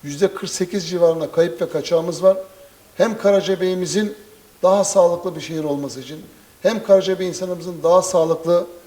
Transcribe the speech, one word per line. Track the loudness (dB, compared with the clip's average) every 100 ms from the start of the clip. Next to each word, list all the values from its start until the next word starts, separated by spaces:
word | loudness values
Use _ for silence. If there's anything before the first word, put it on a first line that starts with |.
Yüzde | -12 -2 -2
kırk | -2 -10
sekiz | -6 -4 -4 -4
civarında | 2 2 2 -2
kayıp | 0 0 0
ve | -4
kaçağımız | -4 0 -2 -2 2
var. | 2 2 -4 -20 -20 _ _ -2
Hem | -2 2
Karacabey'imizin | 2 2 2 -2 -2 -2 -2 -2 -2 -6 -20 -20 _ _
daha | 2 2
sağlıklı | 2 4 4 2 -6 -8
bir |
şehir | -10 -6
olması | -4 -4 -6 -12
için, | -14 -16 -18 -20 _ _
hem | -2 -2
Karacabey | 4 4 4 -2 -4
insanımızın | -6 -8 -8 -8 -2
daha | 4 4
sağlıklı | 4 0 2 0 2 0 0 -14